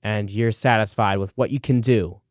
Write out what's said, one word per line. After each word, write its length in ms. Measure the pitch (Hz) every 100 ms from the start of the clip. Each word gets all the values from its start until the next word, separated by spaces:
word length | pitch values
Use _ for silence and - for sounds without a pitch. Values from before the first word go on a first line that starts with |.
and 280 | 107 107 104
you're 220 | 101 117
satisfied 640 | 113 135 113 107 - 107 95
with 120 | 98 -
what 140 | 127
you 100 | 135
can 200 | - 127
do 400 | 113 117 92 87 _